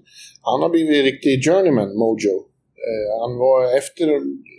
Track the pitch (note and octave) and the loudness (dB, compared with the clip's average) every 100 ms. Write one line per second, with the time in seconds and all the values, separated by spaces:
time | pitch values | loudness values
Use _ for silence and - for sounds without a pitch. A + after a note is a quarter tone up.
0 | _ - - _ - C3 E3 E3+ D#3 D3 | _ -20 -20 _ -4 -2 0 0 2 2
1 | C3+ C3+ C#3+ C3 C3 F#3 F#3 B2 G2+ G#2 | 2 0 0 2 2 2 2 2 0 0
2 | A2+ A2+ G#2 F#2 - _ _ _ A#2 A2 | -2 0 -2 -2 -8 _ _ _ -6 -4
3 | G#2 A2 A#2 B2 C3 C3 B2+ C3+ - - | -4 -4 -6 0 2 4 2 0 -2 -2
4 | D#3+ C#3+ C#3 - - | 0 0 -2 -10 -16